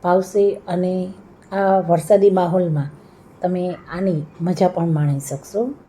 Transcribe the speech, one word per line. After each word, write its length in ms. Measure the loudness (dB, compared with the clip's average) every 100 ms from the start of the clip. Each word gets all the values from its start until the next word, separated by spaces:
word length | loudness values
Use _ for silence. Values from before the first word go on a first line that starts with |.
ભાવશે 580 | 2 0 2 0 0 0 -6
અને 460 | -4 -2 -2 -6 -10 -20 -20 -10
આ 280 | -2 2 2
વરસાદી 500 | 2 0 4 4 6
માહોલમાં 600 | 4 0 0 0 -2 -4 -10 -20 -20 -20 -8
તમે 360 | -4 -4 -4 -8 -10
આની 300 | -6 -2 -2 -6 -8
મજા 280 | -4 0 0
પણ 180 | 0 -2
માણી 340 | 0 0 -2
શકશો 420 | -4 -10 -8 -6 -6 -8